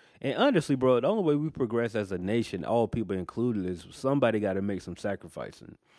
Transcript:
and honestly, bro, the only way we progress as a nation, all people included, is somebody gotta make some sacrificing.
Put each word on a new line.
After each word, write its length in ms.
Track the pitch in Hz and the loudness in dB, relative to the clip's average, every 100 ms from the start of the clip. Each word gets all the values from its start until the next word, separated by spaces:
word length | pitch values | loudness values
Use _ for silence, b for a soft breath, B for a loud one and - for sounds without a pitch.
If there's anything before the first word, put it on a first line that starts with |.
| b b | b b
and 140 | 135 139 | -4 2
honestly, 400 | 269 202 - 135 | 4 4 2 2
bro, 240 | 127 123 | 4 4
the 80 | 139 | 4
only 160 | 220 | 2
way 120 | 165 147 | 2 2
we 140 | 156 | 0
progress 460 | - 123 117 117 110 | -2 -2 0 0 -2
as 160 | 95 | -2
a 60 | 92 | -2
nation, 480 | 92 117 113 95 78 | 0 0 0 -4 0
all 220 | 117 113 | 2 2
people 260 | 113 95 95 | 0 -2 -4
included, 500 | 87 - 123 107 92 | -4 -4 -2 -2 -2
is 200 | 87 - | -6 -10
somebody 480 | - 131 139 120 107 | -6 0 2 4 2
gotta 200 | 104 95 | 0 0
make 200 | 101 95 | -2 -4
some 160 | - 87 | -8 -8
sacrificing. 800 | 104 98 85 - 58 - - - _ | -6 -6 -8 -12 -12 -14 -20 -20 _